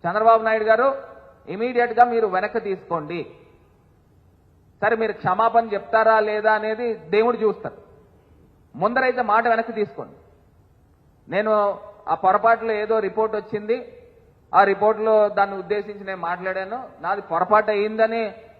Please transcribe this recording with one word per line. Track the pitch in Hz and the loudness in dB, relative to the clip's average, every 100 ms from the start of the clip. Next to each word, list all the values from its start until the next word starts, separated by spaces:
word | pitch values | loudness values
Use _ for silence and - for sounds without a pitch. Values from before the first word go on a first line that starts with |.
చంద్రబాబు | 170 202 220 226 | -2 2 4 4
నాయుడు | 220 220 | 2 0
గారు, | 214 226 269 277 - - - _ - | 2 2 2 -2 -12 -20 -20 _ -14
ఇమీడియట్‌గా | 185 240 240 240 226 | -6 -4 0 0 4
మీరు | 240 233 220 | 4 4 0
వెనక్కి | 185 208 226 | -2 -4 -6
తీసుకోండి. | 208 185 - 170 151 170 - - - _ _ _ _ _ _ _ _ _ _ _ _ _ | -6 -8 -6 -6 -6 -10 -10 -16 -20 _ _ _ _ _ _ _ _ _ _ _ _ _
సరే, | 208 226 | -2 -2
మీరు | 220 | -4
క్షమాపణ | 202 196 202 226 233 226 | -4 -2 2 4 2 0
చెప్తారా | 202 - 220 220 220 | -6 0 2 4 4
లేదా | 214 214 214 | 2 0 2
అనేది | 214 214 220 240 202 160 | 0 0 -4 -4 -6 0
దేవుడు | 202 226 226 | 2 2 2
చూస్తారు. | 220 190 - - - - _ _ _ _ _ _ _ | 0 -2 -10 -14 -20 -20 _ _ _ _ _ _ _
ముందరైతే | 139 196 240 254 247 | -4 -2 0 0 -2
మాట | 226 214 233 | 0 2 2
వెనక్కి | 226 226 | 0 -2
తీసుకోండి. | 214 208 - - - _ _ _ _ _ _ _ _ _ _ - | -4 -6 -6 -16 -18 _ _ _ _ _ _ _ _ _ _ -6
నేను | 185 214 214 202 190 - - - | -4 0 2 0 -2 -12 -18 -6
ఆ | |
పొరపాటులో | 165 185 190 226 226 220 | 0 2 4 4 2 0
ఏదో | 214 208 220 | -4 0 0
రిపోర్ట్ | 196 214 220 214 | 0 -2 -2 -4
వచ్చింది, | 202 214 208 247 240 - - _ _ _ _ | -6 -10 -4 -4 -6 -20 -20 _ _ _ _
ఆ | 180 | 4
రిపోర్టులో | 202 196 208 208 220 214 208 | 4 4 0 2 2 4 2
దాన్ని | 208 196 196 | 2 -2 -2
ఉద్దేశించి | 175 208 208 202 | -6 -6 -6 -12
నేను | 196 185 | -12 -8
మాట్లాడాను, | 170 180 185 185 190 240 - - | -8 -6 -6 -6 -8 -10 -12 -12
నాది | 170 202 | -6 -6
పొరపాటు | 190 170 180 214 214 | -4 -2 4 4 4
అయ్యిందని | 208 214 220 220 226 220 - - | 0 -2 0 0 0 -6 -8 -20